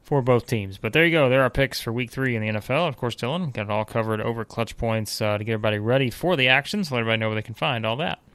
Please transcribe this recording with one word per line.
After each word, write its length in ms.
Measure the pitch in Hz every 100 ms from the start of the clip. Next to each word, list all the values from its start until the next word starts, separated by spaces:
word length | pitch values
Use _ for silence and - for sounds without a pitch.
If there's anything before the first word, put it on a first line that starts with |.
for 180 | - 143
both 240 | 123 120 -
teams. 320 | 113 98 98
But 140 | 110
there 120 | 151
you 60 | 165
go. 180 | 160 131
There 140 | 131
are 80 | 127
picks 300 | - 135 -
for 120 | -
week 180 | 117 120
three 260 | - 131 117
in 60 |
the 60 | 107
N 80 | 107
F 140 | 95
L. 160 | 135 170
Of 100 | 120
course, 200 | 120 -
Dylan, 360 | 120 170 170
got 100 | 117
it 80 | 104
all 140 | 107
covered 360 | 107 117 110 110
over 220 | 110 117
at 60 | 110
Clutch 280 | - 113 -
Points, 440 | 117 110 107 -
uh, 160 | 107 104
to 80 |
get 80 | 107
everybody 260 | 110 110 104
ready 320 | 107 131 127
for 260 | - 170 165
the 120 | 127
action, 360 | 135 - 208
so 100 | 165
let 60 | 123
everybody 200 | 113 110
know 80 | 110
where 80 | 107
they 60 |
can 120 | 107
find 300 | 110 156 120
all 120 | 110 120
that. 240 | 165 - _